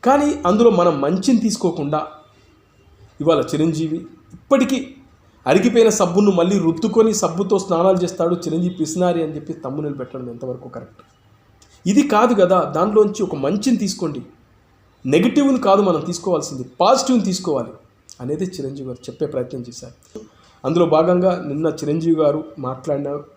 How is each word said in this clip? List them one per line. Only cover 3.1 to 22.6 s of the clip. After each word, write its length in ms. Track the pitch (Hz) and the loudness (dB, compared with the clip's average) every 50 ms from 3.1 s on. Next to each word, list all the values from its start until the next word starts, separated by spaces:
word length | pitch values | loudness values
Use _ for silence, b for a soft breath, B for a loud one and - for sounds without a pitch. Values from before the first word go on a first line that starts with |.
| _ _ | _ _
ఇవాళ 200 | 147 156 165 147 | 0 2 2 2
చిరంజీవి 580 | 123 - - 151 156 165 156 147 165 156 156 180 - - - _ _ _ - | 0 -2 -2 0 0 0 0 -2 -4 -4 -6 -8 -10 -14 -20 _ _ _ -20
ఇప్పటికీ 460 | - _ _ 277 269 262 220 269 240 - - - - - _ _ _ _ _ _ _ _ | -20 _ _ 2 2 2 2 0 -4 -4 -8 -14 -20 -20 _ _ _ _ _ _ _ _
అరిగిపోయిన 440 | 131 147 190 190 240 220 240 226 226 | 2 2 4 4 4 4 6 4 4
సబ్బును 400 | - - 202 175 170 196 208 202 | 4 2 0 2 2 4 4 4
మళ్ళీ 260 | 190 175 170 185 202 196 | 4 4 2 2 2 2
రుద్దుకొని 540 | 165 165 160 160 - 214 - 226 220 226 208 | 2 0 0 0 -2 0 4 4 4 4 2
సబ్బుతో 420 | - - - 165 175 202 190 208 196 | 0 -2 -2 -2 -2 -2 0 0 -2
స్నానాలు 400 | - - 180 165 175 190 190 180 180 | 0 0 0 2 2 2 2 2 0
చేస్తాడు, 320 | 170 - - 170 170 180 | -4 -2 -2 -2 -2 -2
చిరంజీవి 400 | 175 - 160 151 160 175 180 180 | -2 -4 -4 -4 -2 -2 -4 -2
పిసినారి 460 | - 160 147 - 185 180 180 170 170 160 | -4 -6 -6 -2 -2 0 0 0 -2 -4
అని 120 | 151 147 | -4 -6
చెప్పి 160 | 151 151 - 156 | -10 -10 -12 -14
తమ్ముళ్ళు 440 | - - 131 135 151 151 147 139 123 | -10 -10 -8 -8 -6 -6 -8 -8 -10
పెట్టడం 280 | 127 120 - 135 123 123 | -12 -12 -12 -14 -12 -12
ఎంతవరకు 380 | 117 120 135 127 127 127 - 127 | -12 -12 -10 -10 -10 -12 -12 -16
కరెక్ట్? 340 | - 120 117 - - _ - _ _ _ _ _ _ _ _ _ _ _ b b b b b | -16 -16 -18 -18 -20 _ -20 _ _ _ _ _ _ _ _ _ _ _ b b b b b
ఇది 180 | 175 196 285 285 - | 0 2 2 2 4
కాదు 260 | 220 208 233 247 247 | 2 2 4 4 4
కదా, 240 | 202 185 175 185 180 156 143 143 | 4 4 4 4 2 2 0 0
దానిలోంచి 440 | 156 180 214 208 214 214 190 - - 202 | -2 0 2 4 4 4 4 2 -4 -4
ఒక 140 | - - - 135 | -4 -4 -4 -2
మంచిని 320 | 143 175 202 208 269 240 196 208 | -2 -2 0 0 0 0 0 0
తీసుకోండి. 380 | 190 - - 185 151 147 131 123 - - _ _ _ _ _ _ _ _ _ _ _ _ _ _ | -4 -4 -4 -6 -6 -6 -8 -14 -16 -20 _ _ _ _ _ _ _ _ _ _ _ _ _ _
నెగిటివ్ని 560 | 127 139 170 190 247 247 294 285 277 262 - - - | 2 2 4 4 4 2 4 2 2 2 2 4 4
కాదు 140 | 190 202 202 | 4 4 4
మనం 180 | 190 170 151 | 2 2 0
తీసుకోవాల్సింది, 640 | 143 - 175 - - 196 175 151 143 - 143 127 127 - - _ | -2 -4 -8 -6 -4 -2 -2 -2 -4 -6 -10 -12 -12 -14 -2 _
పాజిటివ్ని 440 | 175 202 262 262 - - 254 240 185 | 2 4 4 2 2 2 0 2 2
తీసుకోవాలి 480 | 190 185 180 - 185 147 131 117 - - - _ _ _ _ _ _ - _ | 0 -4 -4 -4 -4 -4 -4 -4 -8 -12 -20 _ _ _ _ _ _ -20 _
అనేది 240 | 127 127 147 170 185 | -8 -6 -6 -4 -6
చిరంజీవి 440 | 185 180 - 139 135 139 139 135 131 | -8 -8 -8 -10 -10 -10 -10 -12 -12
గారు 120 | 123 123 - | -12 -14 -14
చెప్పే 200 | - - - 156 | -18 -8 -8 -8
ప్రయత్నం 360 | 143 143 135 123 123 - 127 120 123 | -6 -4 -6 -6 -6 -8 -12 -12 -12
చేశారు. 280 | 120 - - 131 - _ _ _ _ 214 - b b b b b b b b | -16 -18 -20 -20 -20 _ _ _ _ -20 -20 b b b b b b b b
అందులో 220 | 135 160 170 175 | -2 2 2 2
భాగంగా 460 | 151 151 156 160 180 180 180 180 190 180 180 - 151 | 4 4 2 4 4 2 2 2 2 0 0 -4 -6
నిన్న 180 | 139 151 160 160 147 - | -6 -2 -2 -4 -4 -4
చిరంజీవి 380 | 160 147 147 160 160 165 165 156 156 | -4 -4 -4 -2 0 0 2 2 2
గారు 200 | 147 143 156 156 - - | 0 0 0 -6 -10 -14
మాట్లాడిన 520 | - | -10